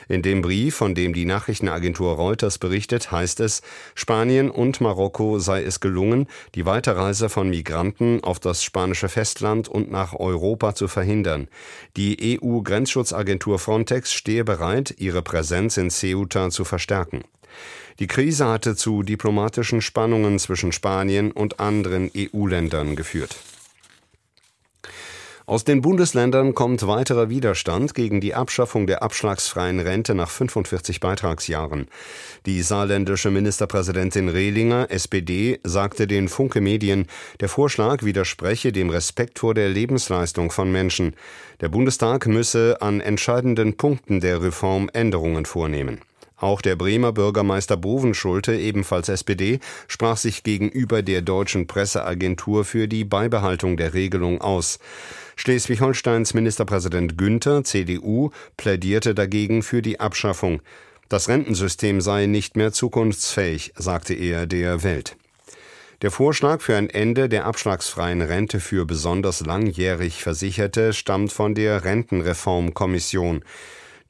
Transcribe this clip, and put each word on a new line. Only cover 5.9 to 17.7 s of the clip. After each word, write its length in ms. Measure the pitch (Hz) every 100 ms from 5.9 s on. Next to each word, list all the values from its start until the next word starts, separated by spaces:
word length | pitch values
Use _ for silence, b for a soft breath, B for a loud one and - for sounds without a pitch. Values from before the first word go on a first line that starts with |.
| 92 101 123 139 B B
die 100 | -
Weiterreise 640 | 85 110 120 90 98 101 110
von 220 | - 95
Migranten 720 | 85 80 80 92 - 117 117
auf 160 | 90 87
das 240 | 92 85
spanische 460 | - 95 92 92 95
Festland 580 | 113 110 - 107 110 107
und 240 | 104 107
nach 240 | 95 92
Europa 640 | - 92 85 92 110 107 101
zu 100 | 98
verhindern. 640 | 101 95 107 90 76 71 B B B B -
Die 380 | 101 101 110
E-U-Grenzschutzagentur 1200 | 123 123 120 95 101 131 131 117 87 98 95 107 95
Frontex 540 | - 110 113 123 -
stehe 320 | - - 113
bereit, 500 | 110 87 85 117 139 -
ihre 240 | 95 87
Präsenz 540 | 85 85 80 87 110 -
in 140 | 90
Ceuta 600 | - 95 95 98 98 92
zu 140 | -
verstärken. 600 | 90 90 - 98 85 65 - _ B B B